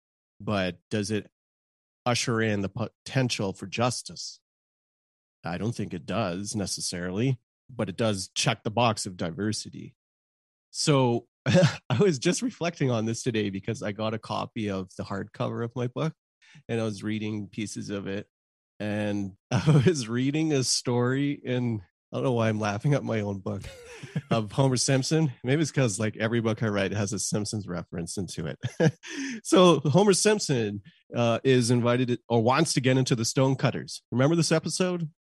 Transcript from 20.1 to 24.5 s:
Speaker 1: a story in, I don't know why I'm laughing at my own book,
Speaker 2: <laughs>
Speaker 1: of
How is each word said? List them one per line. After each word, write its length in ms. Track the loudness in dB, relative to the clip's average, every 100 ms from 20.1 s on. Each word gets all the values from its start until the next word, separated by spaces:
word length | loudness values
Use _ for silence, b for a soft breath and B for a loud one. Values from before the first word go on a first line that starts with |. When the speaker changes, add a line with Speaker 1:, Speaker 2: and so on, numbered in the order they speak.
| -2 -2 0 0
Speaker 1:
a 100 | 0
story 680 | 0 -2 0 0 2 0 -2
in, 480 | -4 -4 -2 -2 -4 -8 _ _
I 60 | -4
don't 60 |
know 100 | 0
why 160 | 2 2
I'm 100 | 0
laughing 340 | -2 -2 0
at 100 | 0
my 160 | 0 -2
own 180 | -2 -4
book, 240 | -6 -8 -10 -16 -20 -18
Speaker 2:
<laughs> 340 | -10 -10 -2
Speaker 1:
of 200 | -2 0